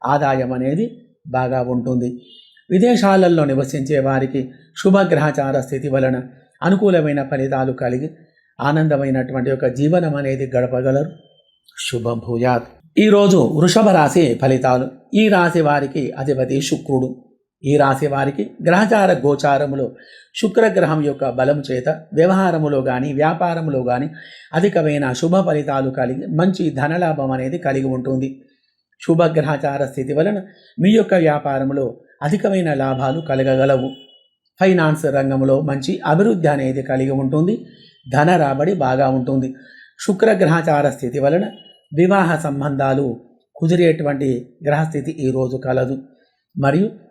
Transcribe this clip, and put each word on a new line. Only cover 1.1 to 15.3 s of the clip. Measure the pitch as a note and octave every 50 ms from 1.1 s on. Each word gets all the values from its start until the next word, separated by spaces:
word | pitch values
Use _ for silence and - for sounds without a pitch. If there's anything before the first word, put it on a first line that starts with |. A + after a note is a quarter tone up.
| _ _ -
బాగా | - B2 B2+ B2+ B2 C3 B2+
ఉంటుంది. | B2 B2 B2+ B2 A#2 B2+ B2+ B2 A#2+ B2 A#2+ - - - - - - _ _ _ _ -
విదేశాలలో | F#3 F#3+ A#3 B3 A#3+ - G3 G3 F#3+ F#3+ F#3 F3 E3+ D#3+ D3
నివసించే | C#3 C3+ C3+ C3+ C3 - C#3+ C3 C3+ D3+ C3+
వారికి | C3 C3+ C3+ C3 C3+ C3 - C#3 B2+ - - - _ _ - - -
శుభ | F#3+ F#3+
గ్రహచార | G3 F#3+ E3 E3+ C#3+ D3+ D3+ C3+ C#3+ C#3 C3+ C#3 C3+
స్థితి | B2+ - C#3+ C3 D3+ C#3+
వలన | C3 C3+ C3 C3 C3 B2+ C3 - - - _ _ _ - -
అనుకూలమైన | F3 G3 F#3+ G#3+ G3 F3+ E3 D3+ D3+ C#3+ C#3+ C3+
ఫలితాలు | C3+ D3 C3 C3+ C3+ C#3 C3 C3 C3+
కలిగి | B2+ - C3 B2 B2 B2+ D3+ F3 - - - _ _ _ _ _ _ -
ఆనందమైనటువంటి | B2 C#3+ D3+ D#3 D#3+ D#3 D3 C3+ C#3 C3+ C3 C3 B2+ B2+ B2+ C3 B2 C#3
ఒక | C3 C3 C#3
జీవనం | B2 A#2+ C3 C#3+ D3+ F3+ F3+ E3+ D#3 C#3+
అనేది | C#3+ C#3 C3+ C3+ C3 C3+ C3 C3
గడపగలరు. | B2 B2+ B2 B2+ B2 C3 C3+ C3+ C#3 D#3 - - - _ _ _ _ _ _ _ _ _ _ - - - -
శుభం | B2+ A#2 A2 A#2+ A#2+ A2+ -
భూయాత్. | B2 A#2 A#2 B2 B2+ B2 A#2 - - - _ _ _ -
ఈరోజు | G3+ G#3+ G#3+ G3+ G3+ G3+ F#3+ F#3+
వృషభ | E3 B2 - D#3+ D3 F3 F3+ - A3 G#3 G#3
రాశి | F#3 D#3+ D3 C3+ - F3+ D#3+ B2 A2+ -
ఫలితాలు. | C3 C3 C3 C3 C3+ C3 B2+ B2+ C3 - - - _ - -
ఈ | G3+ A3
రాశి | G#3